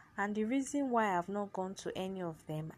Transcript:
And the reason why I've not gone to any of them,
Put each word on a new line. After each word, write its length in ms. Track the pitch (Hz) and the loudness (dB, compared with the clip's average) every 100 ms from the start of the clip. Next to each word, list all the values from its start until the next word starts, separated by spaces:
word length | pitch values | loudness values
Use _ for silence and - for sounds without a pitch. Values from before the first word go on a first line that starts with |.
| - - | -12 -2
And 180 | 202 | 0
the 100 | 208 | 2
reason 460 | 214 269 262 285 277 | 2 2 2 0 2
why 260 | 233 214 180 | 4 4 4
I've 120 | 175 | 0
not 240 | 202 202 | -2 -2
gone 220 | - 185 196 | -2 -4 -4
to 200 | - - | -6 -4
any 260 | 190 190 | -4 -2
of 240 | 175 160 - | -4 -6 -6
them, 260 | 156 156 | -6 -6